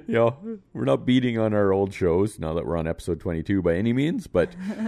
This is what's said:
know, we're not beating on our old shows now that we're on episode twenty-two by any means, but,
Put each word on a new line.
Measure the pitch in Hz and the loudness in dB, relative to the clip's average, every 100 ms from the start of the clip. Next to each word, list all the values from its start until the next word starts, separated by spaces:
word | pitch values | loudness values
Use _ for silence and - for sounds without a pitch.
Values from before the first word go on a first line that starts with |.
| - | 2
know, | 117 117 131 220 214 _ | 2 2 0 -10 -14 _
we're | 110 127 | -4 0
not | 131 113 | 0 2
beating | 127 123 113 | 2 2 0
on | 110 | 0
our | 104 98 | 2 2
old | 98 98 | 2 0
shows | - 90 87 107 - | 0 2 2 0 -4
now | 78 | -6
that | 82 - | -4 -2
we're | 82 | -4
on | 80 | -4
episode | - - 80 | -6 -6 -6
twenty-two | 95 82 78 98 | -4 -4 0 0
by | 87 85 | 2 2
any | 113 | 0
means, | 123 151 254 - | 0 -2 -4 -2
but, | - - 175 190 214 | 0 0 -2 -10 -6